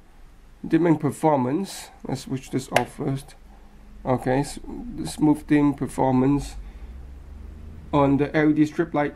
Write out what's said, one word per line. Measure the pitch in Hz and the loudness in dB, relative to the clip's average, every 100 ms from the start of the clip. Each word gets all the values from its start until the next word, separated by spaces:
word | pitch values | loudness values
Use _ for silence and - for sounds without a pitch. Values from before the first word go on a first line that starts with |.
| - - - - - - - | -20 -20 -20 -20 -20 -14 0
dimming | 165 170 151 | 2 4 2
performance. | 139 113 160 143 123 160 196 - - - - | 0 0 2 2 2 -2 -4 -10 -16 -14 -8
Let's | 135 | -8
switch | - 135 - | -6 -8 -4
this | 131 - | -6 -2
off | 120 120 - | -2 -2 -4
first. | - 139 - - - - - - - - 131 | -4 -4 -8 -20 -20 -20 -20 -20 -20 -8 -2
Okay, | 123 131 131 | 0 2 2
s-, | 143 - - - - 151 | 0 -6 -12 -10 -10 -8
the | 160 | -8
smooth | - 151 147 - | 2 4 4 2
dim | 147 147 | 4 4
performance | 139 120 - 131 127 131 143 - - - - - - - - - - - - - - - | 2 -2 0 2 4 4 2 -2 -10 -14 -14 -16 -14 -16 -16 -16 -16 -16 -16 -16 -16 -2
on | 147 139 139 | 2 4 4
the | 147 160 | 2 2
L | 151 | 4
E | |
D | 151 147 | 4 2
strip | - 165 | 0 -2
light | 151 147 | 0 -2